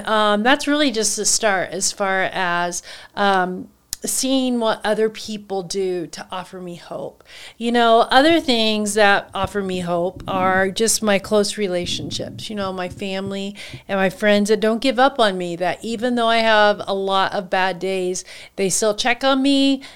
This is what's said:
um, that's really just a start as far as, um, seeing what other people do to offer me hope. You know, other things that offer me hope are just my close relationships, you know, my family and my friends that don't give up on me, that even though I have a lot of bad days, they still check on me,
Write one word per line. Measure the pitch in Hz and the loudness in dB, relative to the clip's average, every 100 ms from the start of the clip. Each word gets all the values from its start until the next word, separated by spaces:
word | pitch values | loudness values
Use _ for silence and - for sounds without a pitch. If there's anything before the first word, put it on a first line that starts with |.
| - | 0
um, | 214 208 208 | 2 2 2
that's | 226 277 285 | 2 2 2
really | 294 294 | 0 0
just | 220 208 - | 0 -2 -2
a | 190 | -2
start | - 220 190 156 | 0 0 0 -2
as | 175 196 | -4 -4
far | - 196 190 170 | -2 -2 0 -2
as, | - 180 175 175 175 - - - - | -2 -2 -2 -2 -6 -12 -16 -12 -2
um, | 202 190 180 185 - _ _ - 214 | 2 2 0 -4 -12 _ _ -10 -4
seeing | - 262 262 254 240 | -2 0 0 0 0
what | 226 - 208 | 0 0 0
other | 214 220 | 0 0
people | 208 - 214 208 190 | -2 -10 -10 -8 -6
do | 175 202 185 180 151 | -6 -4 -4 -4 -6
to | - 202 | -12 -12
offer | 185 175 185 | -12 -12 -14
me | 180 170 | -14 -14
hope. | - 156 - - - - - - | -12 -12 -12 -14 -20 -20 -20 -8
You | 233 | 0
know, | 240 233 226 - | 4 6 6 6
other | 262 302 330 | 6 6 4
things | 311 233 220 214 208 | 2 2 2 0 0
that | 202 202 196 - | 4 4 4 0
offer | 196 190 208 | -6 -4 -4
me | 190 180 | -4 -4
hope | 175 175 175 - - | -2 -2 -2 -4 -6
are | 190 185 185 190 | 0 2 2 0
just | 185 226 - | 0 0 0
my | 214 196 | 2 0
close | - 214 202 - | 2 0 0 -2
relationships, | 196 180 175 - - - - - - | -4 -2 -4 -6 -8 -8 -10 -12 -10
you | 208 | -6
know, | 190 | -6
my | 185 180 | -6 -8
family | - 202 190 196 196 196 202 - - - | -8 -8 -6 -6 -6 -8 -10 -14 -16 -4
and | 196 | 0
my | 190 | 0
friends | 180 208 208 208 | 2 2 4 4
that | 214 | 2
don't | 220 226 | 2 0
give | 262 233 | 0 4
up | 269 277 | 4 4
on | 214 185 | 2 0
me, | 175 170 | -4 -4
that | 175 - | -4 -4
even | 214 233 247 240 | -6 -4 -2 0
though | 226 | 2
I | 226 | 2
have | 226 214 208 208 - | 4 6 4 2 -2
a | |
lot | 196 196 190 185 | -2 0 0 0
of | 196 185 | -2 -2
bad | 190 185 175 | 0 0 -2
days, | 185 190 180 180 - - - - | -4 -2 -2 -4 -8 -16 -14 -4
they | 196 | -2
still | - 220 208 | 0 0 0
check | 240 240 269 | 0 0 2
on | 269 | 2
me, | 269 277 277 269 - | 4 4 2 0 -4